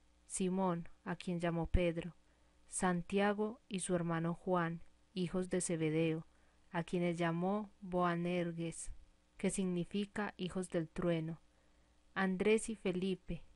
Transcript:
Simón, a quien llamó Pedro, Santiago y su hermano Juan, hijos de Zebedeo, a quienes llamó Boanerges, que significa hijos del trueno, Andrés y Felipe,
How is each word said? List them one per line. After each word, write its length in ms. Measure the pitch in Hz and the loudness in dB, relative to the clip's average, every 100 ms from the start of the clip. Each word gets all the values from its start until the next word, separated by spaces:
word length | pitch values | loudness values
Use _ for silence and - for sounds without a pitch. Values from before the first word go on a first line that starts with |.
| _ _ - | _ _ -10
Simón, 600 | - 185 185 190 170 - - | -2 0 2 2 0 -4 -10
a 120 | 180 170 | -8 -6
quien 240 | - 170 | -4 -2
llamó 260 | 170 170 160 | 0 0 4
Pedro, 500 | - 175 165 170 - _ _ _ _ - | 4 4 0 -6 -12 _ _ _ _ -10
Santiago 920 | - 185 175 - 196 202 208 214 240 - | 0 2 2 0 2 2 2 -2 -4 -8
y 120 | 185 | -6
su 160 | - 175 | 0 0
hermano 400 | 170 165 165 170 | 0 0 0 -2
Juan, 480 | 190 180 165 170 - - _ | 0 2 2 -4 -10 -20 _
hijos 360 | 185 175 185 185 | -4 -2 -2 0
de 120 | 180 | 0
Zebedeo, 680 | - 165 156 156 165 160 - - - _ - | 0 0 2 2 2 0 -6 -18 -20 _ -6
a 140 | 170 | -4
quienes 340 | 165 180 175 170 | -2 0 2 2
llamó 540 | 170 170 185 208 202 - | 0 2 0 0 -4 -12
Boanerges, 1120 | 190 180 175 170 175 180 170 165 165 - - - - - _ - | -4 0 2 2 0 0 -2 -2 -6 -6 -8 -10 -14 -20 _ -4
que 120 | 190 | -2
significa 840 | - 185 175 170 202 202 - 202 - | 0 0 0 -2 -4 -4 -4 -6 -6
hijos 320 | 185 190 185 | -6 -4 -2
del 180 | 175 160 | -2 -2
trueno, 520 | - 175 165 160 160 - _ _ _ _ _ _ | 0 2 2 0 -6 -14 _ _ _ _ _ _
Andrés 560 | - 190 185 196 220 - | -2 0 2 4 4 2
y 60 | 214 | -2
Felipe, 680 | 190 180 190 180 - 165 - | -2 0 0 -2 -4 -8 -10